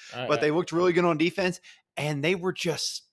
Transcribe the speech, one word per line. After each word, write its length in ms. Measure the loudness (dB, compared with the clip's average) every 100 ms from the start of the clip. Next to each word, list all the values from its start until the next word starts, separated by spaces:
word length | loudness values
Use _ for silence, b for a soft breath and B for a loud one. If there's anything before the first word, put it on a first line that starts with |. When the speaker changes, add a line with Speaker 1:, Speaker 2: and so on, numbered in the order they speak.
| B
Speaker 1:
Uh, 140 | -8 -2
Speaker 2:
but 140 | 2
Speaker 1:
uh, 20 |
Speaker 2:
they 80 | 2
looked 220 | 0 0
really 200 | 2 2
good 140 | 4 4
on 100 | 4
defense, 420 | 0 2 -2 -2 B B _ -6
and 260 | -4 0
they 120 | 0
were 180 | 0 -2
just 520 | -4 -4 -2 -4 -8 _